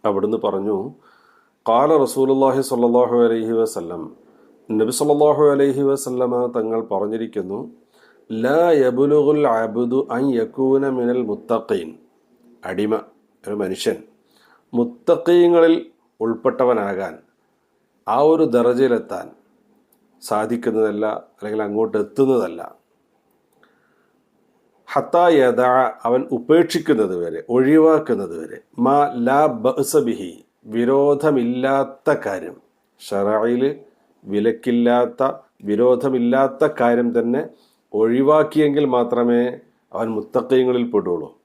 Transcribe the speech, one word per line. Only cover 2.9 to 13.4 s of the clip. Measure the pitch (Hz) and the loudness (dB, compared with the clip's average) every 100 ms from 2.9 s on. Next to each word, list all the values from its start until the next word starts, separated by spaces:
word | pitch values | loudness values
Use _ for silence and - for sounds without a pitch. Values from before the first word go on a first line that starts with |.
| 120 120 120 | 4 2 4
അലൈഹി | 117 113 113 | 2 2 -2
വസല്ലം, | 113 110 101 85 85 78 - _ _ _ _ - | -2 -2 -4 -10 -10 -12 -18 _ _ _ _ -6
നബി | 107 110 | -2 -2
സല്ലല്ലാഹു | 135 147 147 151 143 | 0 0 4 4 4
അലൈഹി | 147 139 139 135 | 4 4 2 2
വസല്ലമ | 139 139 - 123 123 120 123 120 | 0 -2 -4 -4 -2 -2 -2 -4
തങ്ങൾ | 110 113 | -2 -4
പറഞ്ഞിരിക്കുന്നു, | 110 98 104 113 113 107 92 104 190 - _ _ _ _ _ | -4 -4 -4 -6 -6 -8 -8 -10 -12 -18 _ _ _ _ _
ലാ | 110 123 156 175 | -4 0 2 4
യബ്ലുഗുൽ | 156 127 123 143 151 143 151 143 | 4 2 2 2 4 2 2 2
അബ്ദു | 113 113 110 120 131 135 | 0 -2 -2 -2 -2 -2
അൻ | 123 139 | -2 -2
യകൂന | 120 110 - 131 135 139 | -2 -4 -2 0 2 0
മിനൽ | 131 120 123 | -2 -2 -2
മുത്തഖീൻ." | 110 104 - 113 - 98 80 80 _ _ _ _ _ _ | -4 -6 -4 -4 -2 -6 -6 -16 _ _ _ _ _ _
അടിമ, | 92 92 107 107 - _ _ _ | -10 -4 -2 -4 -6 _ _ _